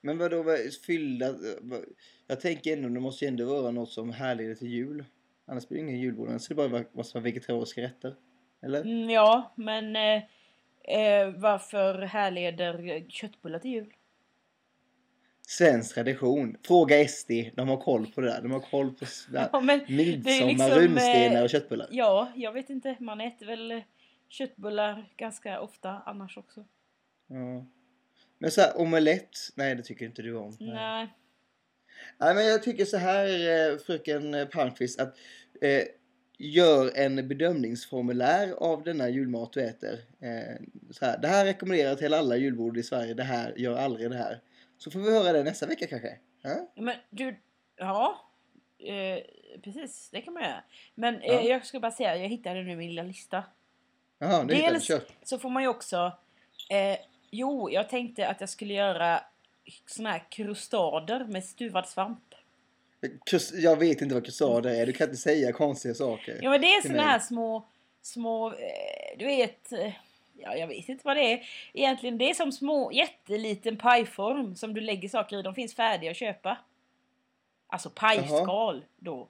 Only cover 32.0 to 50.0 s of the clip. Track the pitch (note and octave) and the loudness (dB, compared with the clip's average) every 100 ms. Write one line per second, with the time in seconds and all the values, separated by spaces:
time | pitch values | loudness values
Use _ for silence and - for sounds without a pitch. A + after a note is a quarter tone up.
32 | - _ D#3 G3 A3 A3 A#3 A3 G3+ G3 | -20 _ 2 6 6 6 2 0 2 2
33 | F3+ G3 G3 F3+ E3+ E3 D#3 D3 - D#3+ | 4 4 4 2 4 4 4 2 -4 -4
34 | D#3 D3 D3 C#3+ C#3+ E3+ B2+ B2 B2 - | -2 -2 -2 -4 -2 0 0 0 -4 -2
35 | B2+ - - - _ - C#3+ C#3 - - | -6 -6 -20 -20 _ -2 2 2 0 -8
36 | _ _ _ _ D3 D#3 F3 C#3+ C3 C3+ | _ _ _ _ 2 6 8 8 6 2
37 | C#3 C3+ C3 C#3 E3 E3 A#2 A#2+ - B2+ | 2 0 -4 0 0 0 -2 -6 -6 -4
38 | B2 B2 B2+ F3+ G3 - E3 D#3 D#3+ D#3+ | -2 2 2 2 0 0 0 0 -2 -2
39 | B2 C3 B2+ A#2 A#2 C#3 A#2 A2 G#2+ A#2 | -2 0 -2 -4 -4 -4 -4 -4 -8 -8
40 | A#2 _ B2 A#2 A2+ A#2+ - - - - | -12 _ -10 -8 -10 -12 -16 -20 -20 -4
41 | C3 A#2 D3 G3 G3 G3 F3+ F3+ C#3 C#3 | -2 0 2 4 4 0 0 2 2 2
42 | D3+ D#3 C#3+ A#2+ C#3 A#2 A#2 A#2 A#2 B2+ | 2 2 2 2 0 0 -2 -4 -4 -4
43 | A#2 A#2 C3 B2 A#2+ - B2 A#2+ C3+ A2+ | -4 -6 -4 -4 -4 -4 -2 0 -2 -2
44 | A#2 B2 G#2+ A#2 _ _ _ _ D#3 F#3 | -4 -4 -6 -8 _ _ _ _ -10 -2
45 | G#3 A3 F3+ D#3+ C#3+ - D3 D#4+ E3 B2+ | 4 4 6 4 2 -2 -6 -4 -6 -8
46 | A#2 B2+ _ _ C#3 F3 F4+ - A#3 A#3 | -10 -14 _ _ -8 -8 -8 -8 -8 -8
47 | _ G#3 C4 G3+ _ _ _ _ F#3 G3 | _ -8 -8 -8 _ _ _ _ -4 0
48 | C#4 G#4+ _ _ _ _ _ _ - G3 | 0 -2 _ _ _ _ _ _ -10 -6
49 | F#3+ F#3 - - - - G3+ A#3 C#4+ - | -4 -6 -8 -20 -20 -18 -14 -14 -14 -16